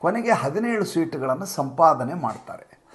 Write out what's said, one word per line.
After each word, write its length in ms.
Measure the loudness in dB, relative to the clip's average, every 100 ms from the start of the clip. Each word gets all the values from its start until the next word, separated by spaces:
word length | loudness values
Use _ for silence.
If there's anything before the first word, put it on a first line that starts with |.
ಕೊನೆಗೆ 320 | -2 0 2
ಹದಿನೇಳು 520 | 2 2 -2 -2 0
ಸೀಟುಗಳನ್ನು 640 | 0 0 -2 -2 -2 -2 -4
ಸಂಪಾದನೆ 680 | -4 -6 4 6 6 0
ಮಾಡ್ತಾರೆ. 640 | -4 -6 -6 -12 -16 -18 -20 _